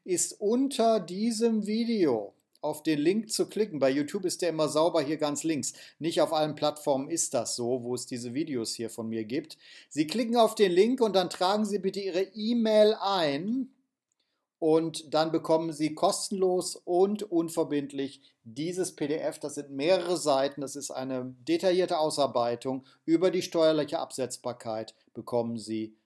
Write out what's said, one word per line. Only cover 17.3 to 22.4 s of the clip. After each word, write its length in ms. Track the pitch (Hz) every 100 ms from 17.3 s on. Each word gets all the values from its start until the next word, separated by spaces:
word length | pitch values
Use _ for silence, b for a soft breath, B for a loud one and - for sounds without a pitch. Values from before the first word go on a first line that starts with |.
| 170 165 165 147 147 135 139 135 - b b
dieses 500 | 117 113 165 180 175
P 140 | - 147
D 80 | 151
F. 240 | 143 -
Das 160 | 147 147
sind 160 | 139
mehrere 440 | 135 156 185 175 170
Seiten. 440 | 147 135 139 139
Das 160 | - 143
ist 160 | -
eine 420 | 131 131 131 127 127 123
detaillierte 500 | 165 185 180 175 165
Ausarbeitung 880 | 156 147 135 120